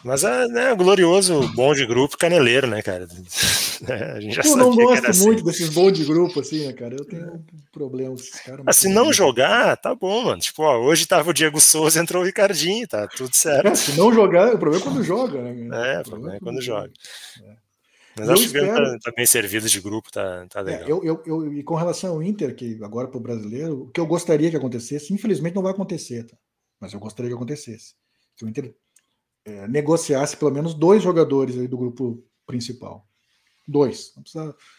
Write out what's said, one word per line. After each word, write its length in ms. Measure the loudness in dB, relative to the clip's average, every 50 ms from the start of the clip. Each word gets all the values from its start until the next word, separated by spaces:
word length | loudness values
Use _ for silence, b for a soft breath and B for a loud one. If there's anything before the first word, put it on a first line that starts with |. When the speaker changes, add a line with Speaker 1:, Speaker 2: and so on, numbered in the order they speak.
| B
Speaker 1:
Mas 180 | -4 -2 0 0
é, 240 | 0 0 0 -2
né, 260 | -2 0 0 0 2 2
glorioso 760 | 4 4 6 6 6 6 6 6 4 4 2 2 2 0 0 0
bom 200 | 2 4 4 4
de 120 | 2 0
grupo 320 | 0 2 2 2 0 0
caneleiro, 480 | 0 0 4 4 4 6 6 4 2 2
né, 140 | 0 -2 -4
cara? 260 | -4 -6 -6 -8 -8
<laughs> 100 | -12 -16 -18 -16 -10 B B B B B B B B B B -8
É, 240 | -8 -6 -6 -6 -8
a 80 | -8 -10
gente 160 | -8 -6 -2
já 60 | 2 4
Speaker 2:
Eu 140 | 4 6
não 140 | 6 6 6 6
Speaker 1:
sabia 40 |
que 60 | 6 6
Speaker 2:
gosto 140 | 6 6 4 4
Speaker 1:
era 60 | 2
assim. 140 | 4 6 6
Speaker 2:
muito 160 | 6 4 4 2
desses 240 | -2 -2 -2 -4 -2
bom 200 | 2 4 6 6
de 140 | 4 4 0
grupo, 380 | 0 2 2 2 0 -2 -4
assim, 240 | -6 -6 -6 -6 -6
né, 60 | -8 -10
cara? 220 | -10 -12 -12 -10
Eu 100 | -12 -12
tenho 280 | -12 -12 -14 -14 -14 -14
um 80 | -16 -18 _ -20 -20 -20 _
problema 380 | -14 -12 -12 -8 -8 -8 -8 -8
com 60 | -10 -12
esses 180 | -14 -16 -18 -18
caras, 180 | -18 -16 -14 -6
Speaker 1:
Ah, 40 | 0
Speaker 2:
mas 100 | 2 2
Speaker 1:
se 120 | 4 4 4
Speaker 2:
tudo 40 | 4
Speaker 1:
não 80 | 4 4
Speaker 2:
bem. 80 | 4 4
Speaker 1:
jogar, 640 | 4 4 4 4 4 2 4 4 4 4 2 2
tá 180 | 0 -2 -6 -4
bom, 260 | -4 -4 -4 -2 -2 -2
mano. 180 | -2 -2 -2
Tipo, 220 | -4 -6 -4 0 2
ó, 160 | 2 2 4
hoje 260 | 4 2 2 2 2
tava 240 | 2 2 2 2 2
o 40 | 2
Diego 280 | 2 2 2 4 4
Souza, 360 | 4 6 6 4 2 2 2
entrou 240 | 2 0 0 0 -2
o 40 | -2
Ricardinho, 600 | 0 0 2 2 2 2 0 -2 -2 -2 -4 -4 -6
tá 180 | -6 -6 -6
tudo 260 | -6 -8 -10 -6 -2 0
certo. 340 | 0 2 2 2 4 4 4
Speaker 2:
É, 60 | 2
se 180 | 0 -2 0 2
não 180 | 4 4 6 6
jogar, 400 | 6 6 6 6 6 6 4 4
o 40 |
problema 260 | 2 2 2 0 0 -2
é 20 |
quando 160 | -2 -2 -2
joga, 400 | -2 -2 -2 -2 -2 -4 -4 -6
né, 280 | -8 -10 -10 -10 -10 -8
cara? 180 | -6 -4 -4 -4 -4
Speaker 1:
É, 40 | -6
o 20 |
Speaker 2:
O 20 | -8
Speaker 1:
problema 0 |
é 0 |
Speaker 2:
problema 320 | -10 -14 -14 -12 -12 -12
é 40 | -12
Speaker 1:
quando 160 | -10 -10 -8
Speaker 2:
quando 60 | -8
Speaker 1:
joga. 300 | -6 -6 -6 -6 -8 -10 _ _ B B B B B B B
Speaker 2:
joga. 140 | -20 -20 -20
É. 40 | -20 _ _ _ _ _ _ b b b b b b
Speaker 1:
Mas 100 | -4 0
Speaker 2:
E 20 | 4
eu 20 | 4
Speaker 1:
acho 100 | 4 4
que 60 | 2
o 20 |
Grêmio 180 | 0 0 0 2 2
Speaker 2:
espero 180 | 0 0 0
Speaker 1:
tá, 80 | -2 -6
tá 120 | -10 -8 -4
bem 100 | 0 2
servido 440 | 2 2 2 0 -2 -4 -4 -2 -2
de 100 | -2 -4
grupo, 320 | -4 -8 -8 -8 -10 -10
tá, 340 | -10 -8 -8 -8 -8 -10 -14 -14
tá 100 | -10 -10
Speaker 2:
É, 40 | -8
Speaker 1:
legal. 260 | -8 -8 -8 -4 -4
Speaker 2:
eu, 140 | -4 -4 -2
eu, 180 | -4 -6 -6 -6
eu, 280 | -8 -6 -6 -6 -8 -8
e 100 | -8 -8
com 120 | -6 -4
relação 400 | -4 -2 -4 -4 -6 -6 -6 -6
ao 60 | -6
Inter, 320 | -4 -6 -4 -4 -6 -8 -8
que 240 | -8 -10 -12 -10 -12 -12
agora 240 | -10 -8 -8 -8
pro 100 | -8 -10 -10
brasileiro, 640 | -10 -8 -8 -8 -8 -10 -10 -8 -8 -8 -8 -10 -12
o 40 | -10
que 80 | -6 -4
eu 40 | -4
gostaria 440 | -2 -2 -2 0 0 0 2 2 0
que 80 | -2
acontecesse, 560 | -2 -4 -4 -6 -8 -8 -8 -10 -10 -6 -6 -6
infelizmente 420 | -4 -2 -2 -2 -2 -4 -4 -4
não 80 | -4 -4
vai 80 | -4
acontecer, 540 | -4 -6 -6 -8 -8 -10 -10 -10 -12 -12 -12
tá? 100 | -14 _ _ _ _ _ _ _ _ _ -20
Mas 100 | -18 -16
eu 80 | -16 -14
gostaria 300 | -16 -14 -12 -10 -8 -8
que 40 | -8
acontecesse. 580 | -8 -8 -10 -10 -12 -12 -16 -18 -18 -20 -20 _ _ _ _ _ _ _ _ _
Que 80 | -12 -12
o 60 | -10
Inter, 260 | -8 -8 -10 -12 -14 _ _ _ _ _ _ _ _ _ _ _ _ _ -20
é, 240 | -18 -16 -12 -6 -4
negociasse 640 | -2 -2 0 2 0 0 0 0 -2 0 -2 -4 -4
pelo 160 | -2 -2 -2
menos 220 | -2 -2 -4 -6 -2
dois 280 | 2 4 6 6 6
jogadores 560 | 4 2 2 2 2 2 2 0 0 -2 -4
aí 80 | -6 -6 -6
do 80 | -6
grupo 440 | -6 -6 -6 -6 -6 -6 -6 -6 -8 -14 _ _ _ _
principal. 600 | -10 -8 -8 -8 -10 -12 -14 -16 -18 -18 -20 _ _ _ _ _ _ _ _ _ _ _ _ _ -2
Dois. 420 | 2 2 2 2 0 -6 -14 -18 _
Não 80 | -20 -20
precisa, 320 | -16 -14 -12 -12 -12 -14 b b b b